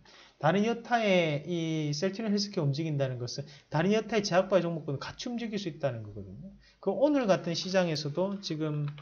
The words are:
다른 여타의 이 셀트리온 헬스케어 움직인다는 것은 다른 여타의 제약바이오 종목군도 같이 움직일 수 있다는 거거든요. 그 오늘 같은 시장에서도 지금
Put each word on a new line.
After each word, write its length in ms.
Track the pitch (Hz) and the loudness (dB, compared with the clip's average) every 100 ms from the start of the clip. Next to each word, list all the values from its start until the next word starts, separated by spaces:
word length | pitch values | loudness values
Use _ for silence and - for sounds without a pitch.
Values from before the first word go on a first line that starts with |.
| - - - - | -18 -20 -20 0
다른 260 | 151 190 220 | 4 4 2
여타의 800 | 233 - 233 208 180 160 147 170 | 0 0 2 4 4 4 0 -2
이 440 | 170 160 160 151 | -2 0 0 0
셀트리온 380 | 147 190 196 220 | 0 -2 -2 0
헬스케어 320 | 202 202 180 | 0 0 0
움직인다는 540 | 143 139 160 143 131 123 | 0 0 0 0 0 -2
것은 260 | 120 - - - - | -6 -8 -10 -12 -4
다른 220 | 151 185 | 0 2
여타의 320 | 214 214 226 | 2 2 -2
제약바이오 380 | 202 175 196 190 | 2 2 4 4
종목군도 380 | 170 160 147 135 | 2 -2 -4 -6
같이 280 | - - 247 | -6 -10 -8
움직일 280 | 233 226 202 | -6 -4 -4
수 100 | 180 | -6
있다는 360 | 151 139 117 | -4 -4 -4
거거든요. 480 | 104 101 98 110 190 - - - | -10 -12 -12 -14 -16 -18 -20 -8
그 120 | 196 | -4
오늘 340 | 196 294 285 214 | 2 2 4 4
같은 300 | 160 175 160 | 2 2 -4
시장에서도 880 | 185 185 175 147 143 160 190 196 | 0 2 2 0 -2 -2 -2 -2
지금 440 | - 156 156 151 147 - | -6 -4 -2 -2 -4 -6